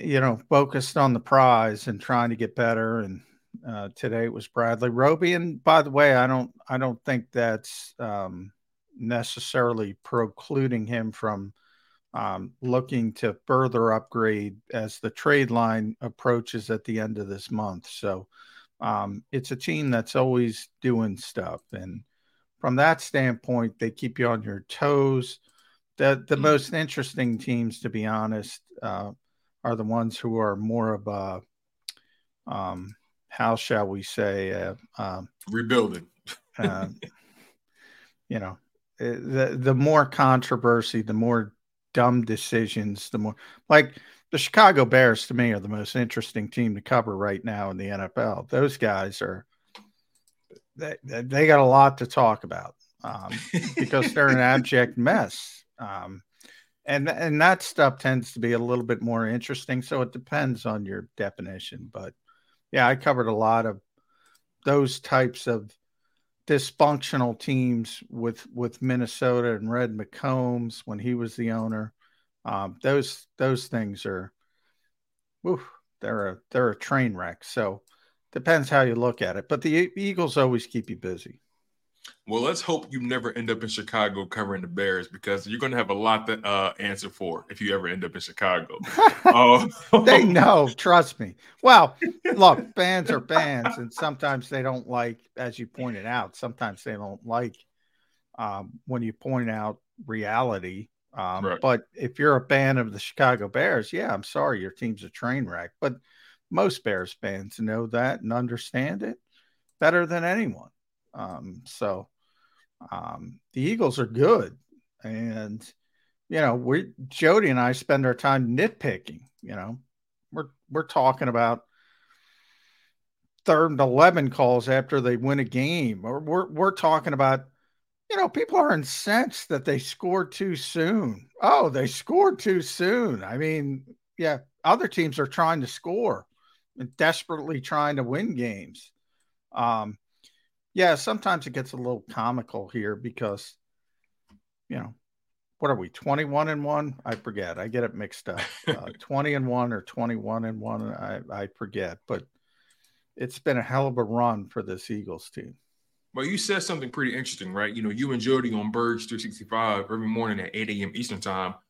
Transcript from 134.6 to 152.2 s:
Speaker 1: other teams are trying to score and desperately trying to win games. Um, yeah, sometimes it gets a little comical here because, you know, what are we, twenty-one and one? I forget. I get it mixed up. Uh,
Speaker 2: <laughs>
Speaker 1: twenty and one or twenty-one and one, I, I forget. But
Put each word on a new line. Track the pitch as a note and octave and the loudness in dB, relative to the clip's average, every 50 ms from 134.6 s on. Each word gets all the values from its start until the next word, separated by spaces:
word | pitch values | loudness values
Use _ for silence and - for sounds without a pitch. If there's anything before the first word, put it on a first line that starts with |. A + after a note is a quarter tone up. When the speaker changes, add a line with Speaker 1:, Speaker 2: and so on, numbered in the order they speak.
| - | 2
Speaker 1:
other | D#3+ G#3 B3 - | 4 4 4 2
teams | - - F3+ E3 D3 C3 D3+ | -2 -2 -2 -2 -2 -2 -4
are | C#3 | -4
trying | C3+ - F3+ E3 D#3+ E3 D3+ | -2 0 0 2 2 2 0
to | B2 | -2
score | - - - - E3+ F3+ A3+ A#3 F#3 G#2+ F#2 - _ _ _ _ _ _ _ _ _ _ | -6 -8 -10 -8 -6 -4 -2 0 -2 -2 -4 -8 _ _ _ _ _ _ _ _ _ _
and | B2+ B2+ B2 - - | -14 -14 -10 -2 2
desperately | D#3 D#3+ D#3+ - - - E3 D3+ C#3 D#3 D#3 C#3 | 2 2 2 0 -4 -8 -8 -8 -6 -6 -6 -8
trying | C3+ - D#3+ D3 D3 D3 D3 | -6 -2 -2 0 0 0 0
to | C3+ | -2
win | B2 A#2+ C3+ E3+ G#3+ A3+ D#3+ | -4 -4 -4 -4 -4 -4 -4
games. | B2 B2 A#2 G2+ G2 D#2 D2 - - - _ _ _ _ _ _ _ _ _ _ _ _ _ | -4 -4 -6 -6 -8 -12 -16 -20 -20 -20 _ _ _ _ _ _ _ _ _ _ _ _ _
Um, | - A#2+ A#2 A#2 A2+ A2 G#2+ G#2 G#2 - _ _ _ _ _ _ _ _ _ _ _ _ _ _ - | -6 -2 -2 0 0 -2 -4 -6 -12 -14 _ _ _ _ _ _ _ _ _ _ _ _ _ _ 0
yeah, | F#3 F3+ F3 D3+ | 2 4 4 4
sometimes | C3+ - G#3+ A3 G#3+ - G3+ F3+ D#3 - | 2 0 -4 -4 -2 -2 -2 -2 -2 -4
it | C#3+ B2 | -6 -8
gets | C#3 C3 C3 | -8 -8 -8
a | - B2+ | -10 -8
little | B2 B2 B2 G#2+ - - | -6 -6 -6 -8 -10 -10
comical | - A#2+ A2+ A#2+ B2+ B2 A2+ - - G#2+ G2 - | -6 -4 -2 -2 -2 -4 -6 -8 -10 -10 -10 -8
here | - A2 G2+ G#2 G#2 | -8 -6 -4 -4 -6
because, | A2 A#2+ A#2+ B2 - A#2+ G#2 G2+ G2 - - - _ _ _ _ _ _ _ _ _ _ _ _ _ _ _ _ _ _ _ _ _ _ - | -6 -8 -12 -8 -6 -6 -6 -6 -8 -12 -16 -20 _ _ _ _ _ _ _ _ _ _ _ _ _ _ _ _ _ _ _ _ _ _ -12
you | - | -10
know, | B2 - A2+ A#2 _ _ _ _ _ _ _ _ _ _ _ _ _ | -10 -10 -12 -16 _ _ _ _ _ _ _ _ _ _ _ _ _
what | D3+ C#3+ | -2 0
are | C3 | 0
we, | G2 F2+ F2 | -2 -4 -10
twenty-one | - - - C#3+ C#3 D3+ D#3 C#3+ C#3 D3 D#3 D#3 | -14 -8 -4 -2 -2 0 -2 -2 -2 -2 0 -2
and | D3+ D3 | -4 -4
one? | C#3+ C#3+ D3 D3 D3+ C#3+ C3+ C3 | -4 -2 -2 -2 -2 -4 -8 -10
I | - - A2+ | -8 -8 -8
forget. | G#2+ - A#2 G2 G2+ F#2 E2+ E2+ - | -8 -8 -10 -8 -8 -8 -8 -8 -8
I | G2 A2+ | -8 -6
get | A#2 B2 | -4 -2
it | A#2+ G#2+ A#2 | -2 -4 -4
mixed | G2+ G#2 G2+ - - - G#2 | -8 -12 -12 -12 -14 -12 -10
up. | F2 G2 - - - - - D#3+ | -10 -8 -10 -10 -12 -8 -6 -6
Uh, | - - F2 - | -6 -6 -8 -14
Speaker 2:
<laughs> | - - | -18 -18
Speaker 1:
twenty | - - C#3 C#3 D3 D3+ | -10 -6 -4 -2 -2 0
and | D3 C3+ C3 | -2 -2 -2
one | B2 B2 B2 A#2+ A#2+ | -2 -2 -2 -2 -2
or | A2+ G2 | -4 -6
twenty-one | - - - - A#2 A#2 A#2 G#2+ G#2 A2 A2 A2+ A2+ | -8 -10 -8 -6 -4 -4 -4 -6 -6 -6 -6 -6 -6
and | A2+ A2 G#2+ | -8 -8 -10
one, | G#2+ A2+ A2+ G#2+ | -10 -10 -8 -8
I, | A2 A2 - - G2+ G2+ G#2 F#2 - - | -8 -10 -10 -10 -10 -10 -10 -12 -12 -12
I | G2 G2+ G2 F#2+ _ | -12 -12 -12 -12 _
forget. | - - F#2+ - G2+ F#2+ E2+ E2+ - _ | -14 -14 -10 -8 -8 -8 -8 -10 -12 _
But | - A2+ - | -10 -10 -10